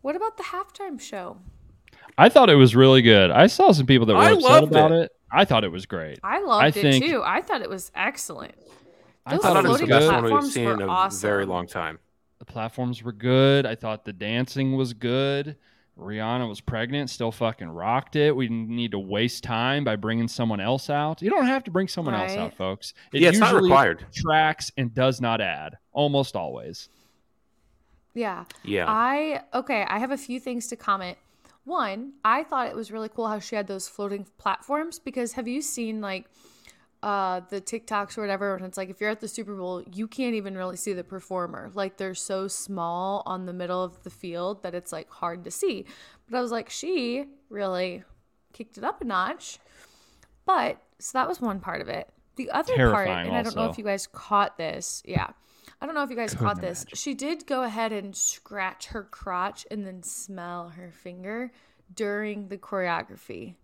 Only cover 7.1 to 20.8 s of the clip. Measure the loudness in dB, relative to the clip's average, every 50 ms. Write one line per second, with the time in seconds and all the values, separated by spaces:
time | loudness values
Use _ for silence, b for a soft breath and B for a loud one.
7.1 | 0 0 -2 -2 -2 -4 -4 -4 -6 -6 -4 -8 -10 -10 -12 -12 _ -4 -4 -4
8.1 | -4 -8 -12 -12 -10 -12 -14 -16 -16 _ -20 b b b b b b b b b
9.1 | b b _ -2 -2 2 4 4 6 6 6 6 4 4 4 4 6 6 6 6
10.1 | 4 4 4 4 4 2 2 2 -2 0 0 0 0 0 -2 -2 2 2 0 0
11.1 | 0 -2 0 0 2 2 0 0 -2 -4 -6 -6 -6 -6 -6 -6 -8 -12 _ _
12.1 | _ _ _ _ _ _ -20 _ -10 -8 -8 -8 -6 -6 -6 -4 -6 -6 -10 -12
13.1 | -12 -4 0 2 4 6 6 6 6 4 2 0 -4 -6 -6 -8 -8 -8 _ -14
14.1 | -12 -8 -6 -4 -2 -2 -4 -4 -2 -4 -2 -2 0 -2 -2 -4 -6 -6 -4 -2
15.1 | 0 0 0 0 -2 -4 -6 -8 -12 _ _ _ _ _ _ _ _ -18 -12 -10
16.1 | -8 -6 -4 -4 -4 -4 -4 -6 -8 -10 -10 -6 -4 -4 -4 -4 -4 -6 -6 -6
17.1 | -6 -4 -6 -6 -4 -2 -4 -4 -4 _ -12 -14 -10 -6 -2 -2 -2 -2 -2 -2
18.1 | -2 2 2 2 2 2 -2 -2 -2 -6 -6 -6 -4 -4 -4 -4 -4 -6 -6 -4
19.1 | -2 0 0 0 -2 -4 -8 -4 -2 -2 0 0 0 0 0 -2 -2 -2 -2 -2
20.1 | -2 -2 -2 -4 -2 -2 -2 -2 -2 -2 -2 -2 -2 -2